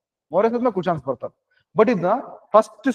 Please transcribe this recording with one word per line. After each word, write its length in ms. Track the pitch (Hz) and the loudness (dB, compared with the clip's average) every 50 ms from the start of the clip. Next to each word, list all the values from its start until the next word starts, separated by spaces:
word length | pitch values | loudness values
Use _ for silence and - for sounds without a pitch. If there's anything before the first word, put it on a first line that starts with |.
| _ _ _ _ _ - 147 | _ _ _ _ _ -4 -2
ಮೌರ್ಯ 160 | 180 214 226 | 0 0 2
ಆದ್ಮೇಲೆ 260 | 233 247 240 254 202 190 | 0 0 -2 -2 -2 -2
ಕುಶಾನ್ಸ್ 260 | 175 180 170 151 - 139 | -2 -2 -4 -4 -4 -6
ಬರ್ತಾರೆ. 260 | 131 - - 101 _ _ _ _ _ _ _ _ - 151 | -8 -6 -8 -14 _ _ _ _ _ _ _ _ 2 2
But 80 | 214 208 247 | 2 4 2
ಇದನ್ನ 200 | 180 160 180 214 269 - - - - - _ - | 0 0 0 -2 -2 -4 -10 -16 -20 -10 _ 2
ಫಸ್ಟ್ 360 | 214 220 - - _ - 269 | 2 2 2 -4 _ -4 -4